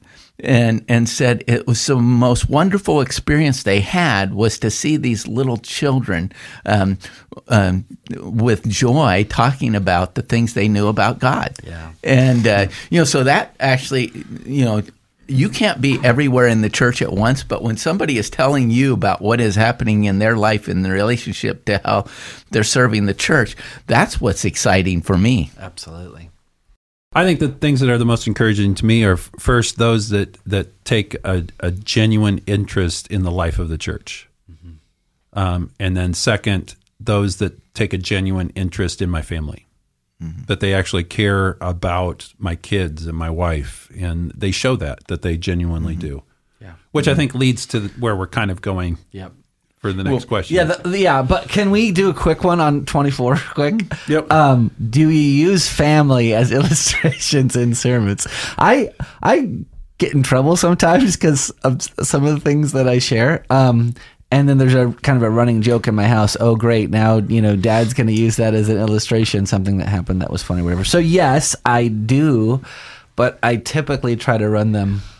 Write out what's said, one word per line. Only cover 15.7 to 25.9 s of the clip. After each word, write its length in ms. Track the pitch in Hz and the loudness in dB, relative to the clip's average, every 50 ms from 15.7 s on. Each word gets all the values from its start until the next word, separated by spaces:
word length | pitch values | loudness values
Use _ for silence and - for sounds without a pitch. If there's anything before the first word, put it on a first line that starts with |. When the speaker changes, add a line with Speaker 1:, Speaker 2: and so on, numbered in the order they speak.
| - - | 0 0
Speaker 1:
be 180 | 123 139 131 - - | 0 0 0 2 2
everywhere 440 | 123 120 131 147 139 123 127 123 120 | 2 2 2 2 2 2 4 4 4
in 140 | 113 110 | 4 2
the 80 | 107 104 | 2 0
church 320 | - - 123 123 123 - 110 | 0 0 0 0 0 -2 -4
at 100 | - - | -4 -2
once, 300 | 95 107 117 135 131 - | 0 0 0 0 0 -2
but 180 | - 113 - - | -6 -6 -6 -4
when 140 | 117 110 104 | -4 -6 -4
somebody 400 | - 160 165 208 - 160 135 110 | -4 -4 -2 -2 -2 -2 -2 -2
is 120 | 101 - | -4 -4
telling 400 | - - 127 135 147 139 127 117 | -2 -2 0 2 2 2 2 2
you 220 | 113 123 135 139 123 | 2 2 2 2 0
about 280 | 98 87 101 90 - | 0 0 0 0 0
what 180 | 95 104 117 120 | 0 0 0 2
is 160 | 120 107 92 | 2 2 2
happening 480 | 104 110 117 123 - 127 113 107 104 104 | 2 2 2 2 0 0 0 2 2 2
in 120 | 101 95 98 | 2 2 2
their 160 | 107 110 117 | 2 2 2
life 320 | 110 104 110 110 104 - - | 2 2 2 0 0 -2 -4
in 140 | 92 90 | -4 -2
the 80 | 95 95 | -2 0
relationship 720 | 95 98 101 110 123 117 - - 98 - - 107 98 - - | 0 0 0 0 0 -2 -4 -8 -10 -6 -6 -6 -6 -6 -4
to 140 | - 101 95 - | -2 -2 -2 -2
how 200 | - 104 101 104 - - - - - - - - - | -2 -2 -2 -2 -4 -10 -20 -18 -18 -20 -20 -12 -6
they're 140 | - 123 113 | -2 -2 0
serving 400 | - - 135 127 117 110 107 101 | 0 2 2 2 2 2 0 0
the 80 | 98 95 | 0 -2
church, 420 | - - - 160 147 110 - - - - - - - - | -2 -2 0 2 2 0 0 -4 -12 -18 -18 -20 -12 -6
that's 340 | - 107 120 190 - - - | 0 0 2 2 0 -2 -4
what's 240 | 117 110 95 - - | -2 -2 -2 -2 -4
exciting 580 | 101 - - - 113 95 98 90 95 92 82 | -4 -4 -2 0 2 2 2 2 0 -2 -2
for 160 | - - 98 87 | 0 0 0 2
me. 340 | 98 120 131 107 73 - - - | 2 2 2 0 0 -4 -8 -14
Speaker 2:
Absolutely. 720 | - 90 - - - - | -20 -20 -18 -18 -18 -18